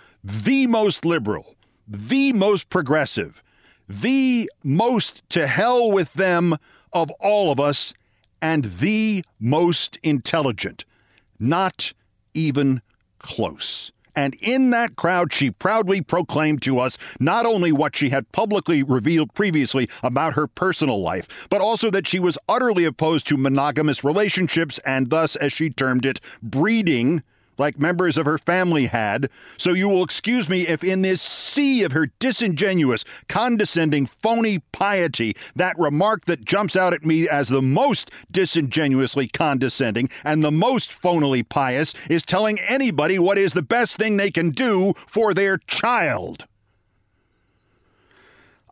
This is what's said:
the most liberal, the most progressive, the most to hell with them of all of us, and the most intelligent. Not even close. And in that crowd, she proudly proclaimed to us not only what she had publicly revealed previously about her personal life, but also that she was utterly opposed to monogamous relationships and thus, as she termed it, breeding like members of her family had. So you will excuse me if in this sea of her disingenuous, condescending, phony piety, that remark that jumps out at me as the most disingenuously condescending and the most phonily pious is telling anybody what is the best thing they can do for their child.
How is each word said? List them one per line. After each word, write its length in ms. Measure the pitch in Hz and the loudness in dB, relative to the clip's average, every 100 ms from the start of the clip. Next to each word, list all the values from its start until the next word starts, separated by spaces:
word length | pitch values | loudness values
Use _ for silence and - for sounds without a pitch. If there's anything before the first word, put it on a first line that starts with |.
| _ _ | _ _
the 420 | 98 107 104 269 254 | -10 -4 0 2 4
most 400 | 226 214 - 170 | 2 2 0 0
liberal, 480 | 165 107 92 - _ _ _ - | 0 0 -4 -8 _ _ _ -14
the 460 | 104 110 269 277 | -12 -2 0 2
most 380 | 226 196 196 - | 2 2 2 0
progressive, 720 | 185 139 156 135 - 80 - _ _ _ _ - | -2 0 -2 -2 -4 -8 -10 _ _ _ _ -16
the 640 | 101 220 269 262 240 214 - | -4 0 2 2 0 -2 -6
most 580 | 139 156 240 240 - - - | -2 0 2 0 -2 -8 -4
to 160 | 175 139 | -2 0
hell 460 | 147 226 247 233 | 2 2 2 2
with 220 | 196 160 | 2 0
them 440 | 147 190 175 170 156 _ _ _ | 0 0 2 2 0 _ _ _
of 200 | 180 156 - | -2 -2 -2
all 320 | 202 208 180 | 2 4 4
of 80 | 135 | 2
us, 340 | 147 139 - - _ _ _ _ | 2 0 -4 -10 _ _ _ _
and 240 | 160 156 113 | -2 0 -2
the 580 | 87 170 214 220 196 - - | -2 0 2 0 -2 -6 -4
most 600 | 113 151 175 170 - - | 0 2 2 0 -4 -4
intelligent. 840 | 160 143 - 165 139 101 - - - _ _ _ _ - | -2 -2 0 0 0 -2 -6 -10 -20 _ _ _ _ -4
Not 560 | 117 170 190 - - - _ _ _ | 0 0 0 -4 -8 -10 _ _ _
even 480 | 151 156 135 139 131 - _ _ _ | -4 -2 2 2 0 -4 _ _ _
close. 720 | - - 95 - - - - - _ - | -10 -4 -4 -4 -10 -10 -14 -20 _ -4
And 200 | 139 135 | -4 -4
in 280 | 208 262 254 | -2 2 2
that 260 | 233 233 - | 2 -2 -2
crowd, 380 | 170 180 170 | 0 2 0
she 160 | - 135 | 0 -2
proudly 500 | - 185 220 190 196 | 0 0 2 2 0
proclaimed 640 | - 175 170 156 156 147 | 0 -2 0 0 0 0
to 160 | 135 127 | 0 0
us 220 | 127 - - - | 0 -4 -12 -2
not 280 | 135 214 233 | 0 2 2
only 240 | 214 175 | 2 2
what 240 | 143 147 - | 2 0 0
she 160 | 139 | 0
had 200 | 135 117 | 0 -2
publicly 520 | - 220 202 156 156 | -2 0 0 2 0
revealed 500 | 135 131 113 165 147 | 2 0 2 2 0
previously 560 | - 208 156 127 139 120 - | 0 0 2 0 0 -2 -2
about 320 | 123 127 160 131 | -2 0 0 0
her 100 | 151 | -2
personal 560 | - 185 - 147 104 | -2 -2 0 0 0
life, 460 | 85 92 - - - | -2 -4 -8 -14 -4
but 120 | 202 | 0
also 280 | 208 226 226 | 0 0 0
that 160 | 285 - | 0 -2
she 140 | 190 | 0
was 180 | 180 - - | 0 -2 -2
utterly 380 | 233 247 185 165 | 0 2 2 0
opposed 400 | - 160 160 - | 0 0 0 0
to 80 | 143 | 0
monogamous 680 | 135 139 143 139 151 135 | 0 0 0 0 0 0
relationships 720 | 139 175 208 190 175 165 160 - 143 | 0 2 0 0 -2 -2 -2 -4 -4
and 240 | 135 127 | -2 0
thus, 260 | 160 160 - | 0 0 0
as 160 | 143 | -4
she 200 | - 160 | -2 -4
termed 340 | - 131 127 131 | -4 -4 -2 -2
it, 160 | 127 - - | -4 -10 -16
breeding 800 | 113 135 196 226 180 127 123 165 - _ _ - | -6 -2 0 0 0 0 0 -2 -6 _ _ -4
like 180 | 147 - | -4 -2
members 400 | 156 175 180 151 | -2 0 0 0
of 80 | 147 | 0
her 140 | 156 | -2
family 480 | - 180 180 156 120 | 0 0 2 0 0
had. 420 | 117 107 113 139 - - - | -2 -2 -2 -4 -8 -20 -4
So 160 | 180 | -2
you 140 | 185 202 | 2 2
will 160 | 190 | 2
excuse 460 | 180 - 214 247 160 | 0 -4 -2 0 0
me 180 | 185 170 | -2 0
if 160 | 160 | -2
in 200 | 180 190 | 0 0
this 180 | 190 185 | 0 0
sea 640 | - - - 285 285 254 | -2 -4 -2 0 2 2
of 80 | 175 | 2
her 160 | 151 156 - | 0 -2 -2
disingenuous, 880 | 262 220 226 151 196 185 139 113 - - - | -2 0 -2 0 0 2 2 0 -4 -14 -6
condescending, 800 | 196 240 233 208 165 160 147 135 | -2 0 0 0 0 0 0 -2
phony 500 | - 220 233 220 190 - | -2 0 0 0 -2 -4
piety, 640 | - 196 196 170 - 113 - - 131 | -4 -2 0 0 -2 -4 -4 -6 -2
that 220 | 180 160 | -2 0
remark 480 | 151 147 208 208 - | 0 2 0 0 -2
that 200 | 156 107 | -4 -2
jumps 300 | 196 202 185 | -2 0 2
out 200 | 180 170 | 2 0
at 100 | 156 | 0
me 240 | 160 170 | 2 2
as 200 | 147 117 | 0 0
the 120 | 135 | 0
most 480 | 131 156 277 220 - - - | 2 2 2 0 -4 -14 -6
disingenuously 960 | 185 185 - 135 160 147 131 127 143 123 | -2 0 0 0 0 2 2 2 0 -2
condescending 800 | - 156 135 127 - 123 107 131 - | 0 0 0 0 0 -2 0 -4 -4
and 200 | 147 156 | -2 0
the 80 | 151 | 2
most 400 | 156 233 262 - | 2 2 0 -2
phonily 520 | - 180 170 143 131 | -4 0 2 2 0
pious 500 | 113 147 135 127 160 - - | 0 0 0 0 -4 -6 -2
is 140 | 165 | -2
telling 360 | - 185 214 208 | 0 0 0 -2
anybody 580 | 185 262 262 147 156 190 | -2 0 0 0 2 2
what 180 | 175 196 | 2 2
is 160 | 196 | 2
the 80 | 175 | 0
best 360 | 143 240 226 - | 0 0 0 0
thing 200 | 220 202 | 0 0
they 140 | 202 | 0
can 180 | - 170 | 0 -2
do 440 | 131 254 190 190 - | 0 0 2 0 -2
for 400 | - - 214 180 | -4 0 0 2
their 240 | 196 190 | 0 -2
child. 840 | - - 226 240 160 104 87 - - _ _ _ _ _ _ _ _ _ _ _ _ _ _ _ _ _ - - _ _ _ | -4 -2 0 0 0 -2 -6 -12 -20 _ _ _ _ _ _ _ _ _ _ _ _ _ _ _ _ _ -20 -20 _ _ _